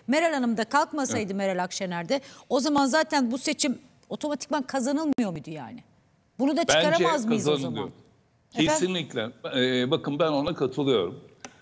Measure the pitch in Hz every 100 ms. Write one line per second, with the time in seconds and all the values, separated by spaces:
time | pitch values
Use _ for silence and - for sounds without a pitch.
0 | - 294 330 285 240 226 220 285 311 302
1 | 254 233 202 196 196 180 180 - 190 170
2 | 170 269 - - - 269 294 285 277 311
3 | 311 294 240 262 320 294 302 - - _
4 | - 214 302 294 - 294 - 277 247 285
5 | 311 269 208 160 160 156 117 - - _
6 | _ _ _ - 269 311 330 156 302 330
7 | 370 302 220 220 147 143 127 110 92 -
8 | - _ _ _ _ - 165 311 185 180
9 | 135 123 110 - 160 135 127 127 123 156
10 | 156 143 160 143 156 165 139 - 139 113
11 | 90 127 - - - -